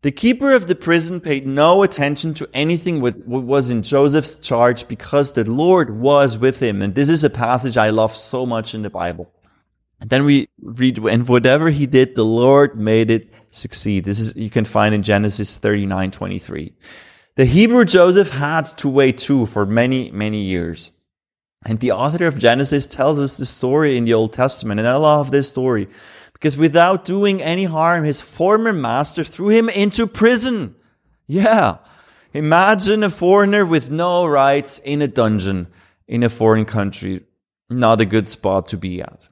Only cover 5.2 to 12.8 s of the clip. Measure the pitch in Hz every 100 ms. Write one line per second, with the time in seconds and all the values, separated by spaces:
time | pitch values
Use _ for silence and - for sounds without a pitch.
5.2 | 139 - 110 123 170 185 131 107 131 143
6.2 | 139 110 127 131 127 101 101 95 143 165
7.2 | 151 123 117 123 131 117 110 110 110 -
8.2 | - 127 127 113 110 110 107 92 87 85
9.2 | 87 _ _ _ _ _ _ _ 110 131
10.2 | 143 139 - _ - 117 127 110 110 117
11.2 | 120 123 123 139 165 147 135 127 131 123
12.2 | 110 113 127 139 143 113